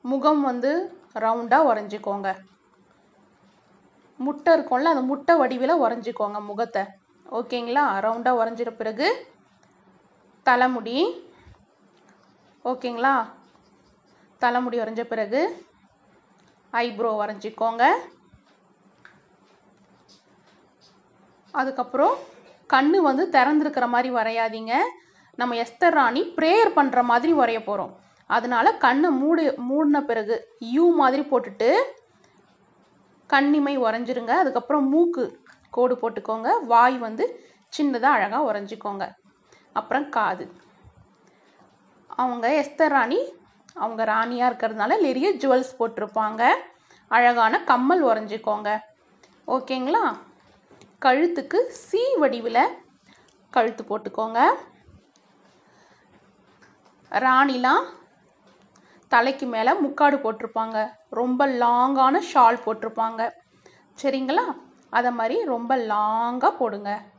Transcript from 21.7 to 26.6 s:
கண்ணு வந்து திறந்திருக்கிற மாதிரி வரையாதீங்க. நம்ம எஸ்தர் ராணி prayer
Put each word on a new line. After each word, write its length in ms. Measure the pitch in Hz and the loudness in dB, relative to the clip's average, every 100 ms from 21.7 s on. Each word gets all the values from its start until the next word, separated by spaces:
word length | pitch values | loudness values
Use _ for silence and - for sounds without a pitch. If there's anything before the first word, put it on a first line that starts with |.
| 262 247 - 349 554 - - - _ - | -4 -4 0 2 0 -8 -20 -20 _ 2
கண்ணு 240 | 262 285 381 302 | 2 4 4 4
வந்து 140 | 262 359 | 2 2
திறந்திருக்கிற 500 | 269 254 302 302 262 240 | 2 4 2 0 -2 0
மாதிரி 160 | 240 254 | 0 0
வரையாதீங்க. 580 | 247 220 226 226 220 220 262 427 - _ _ _ - | -2 -2 -2 -4 -6 -4 -2 -2 -4 _ _ _ -6
நம்ம 140 | 247 | -4
எஸ்தர் 400 | 233 233 - 349 320 | -2 -6 2 4 4
ராணி 220 | 247 254 349 - | 2 0 -4 0
prayer 360 | 320 415 | 2 4